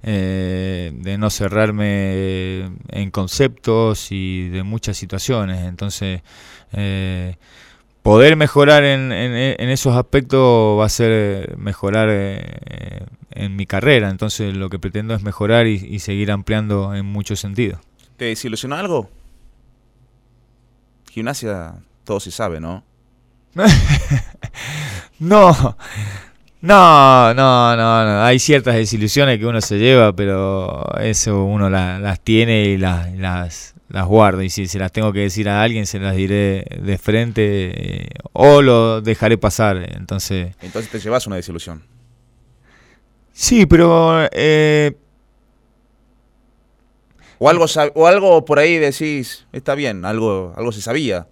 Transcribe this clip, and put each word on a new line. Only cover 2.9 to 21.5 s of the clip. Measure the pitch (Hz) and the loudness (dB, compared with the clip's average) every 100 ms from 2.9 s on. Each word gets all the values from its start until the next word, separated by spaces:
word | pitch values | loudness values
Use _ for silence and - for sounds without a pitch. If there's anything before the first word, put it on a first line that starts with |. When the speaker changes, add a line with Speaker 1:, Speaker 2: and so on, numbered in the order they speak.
| - 98 | -10 -8
Speaker 1:
conceptos | 101 92 - 135 120 - 113 113 104 - | -6 -6 -2 -2 -2 -2 0 0 -2 -8
y | 98 95 92 90 | -8 -6 -6 -6
de | 90 | -8
muchas | 95 113 - 98 | -8 -8 -8 -10
situaciones. | 95 98 - 123 98 92 90 | -10 -10 -4 -4 -4 -6 -8
Entonces, | 90 101 - 98 92 _ - - - _ | -8 -10 -8 -8 -8 _ -20 -20 -20 _
eh, | 101 101 95 95 92 90 90 _ _ _ _ _ _ | -8 -6 -6 -6 -6 -8 -12 _ _ _ _ _ _
poder | - 107 139 160 | 4 8 8 6
mejorar | 151 147 143 151 143 | 2 4 6 6 4
en, | 135 131 | 0 -2
en, | 95 123 120 135 117 | -4 -4 -2 -4 -4
en | 120 | -4
esos | 131 139 | -2 0
aspectos | 123 127 143 127 135 131 117 110 104 | 0 2 -2 0 2 4 4 4 2
va | 107 | 0
a | |
ser | - 117 110 104 98 - - | 0 0 2 0 -4 -8 -10
mejorar, | 101 95 98 107 110 | -10 -6 -2 0 0
eh, | 104 98 98 - - - - - 95 98 - - | 0 -4 -8 -14 -16 -18 -16 -14 -14 -16 -20 -20
en | - 98 98 | -10 -8 -8
mi | 95 | -6
carrera. | 98 120 135 101 | -2 2 2 2
Entonces, | 92 107 - 104 98 | -4 -6 -6 -6 -6
lo | 95 | -8
que | 92 | -8
pretendo | 95 104 110 113 | -8 -8 -6 -6
es | |
mejorar | 101 98 104 117 113 | -6 -4 0 2 2
y, | 104 | -2
y | 95 98 | -6 -12
seguir | 98 101 101 | -8 -6 -4
ampliando | 101 101 107 107 101 98 | -4 -4 -4 -2 -4 -4
en | 101 98 | -8 -8
muchos | 101 101 104 | -8 -8 -8
sentidos. | 101 98 113 92 _ _ _ _ | -8 -6 -6 -6 _ _ _ _
Speaker 2:
¿Te | 120 | -10
desilusionó | 110 127 113 131 147 | -8 -10 -10 -10 -10
algo? | 196 156 98 - - _ _ _ _ _ _ _ _ _ _ _ _ _ _ _ _ _ _ | -6 -6 -6 -16 -20 _ _ _ _ _ _ _ _ _ _ _ _ _ _ _ _ _ _
Gimnasia, | - 113 143 113 | -10 -8 -8 -8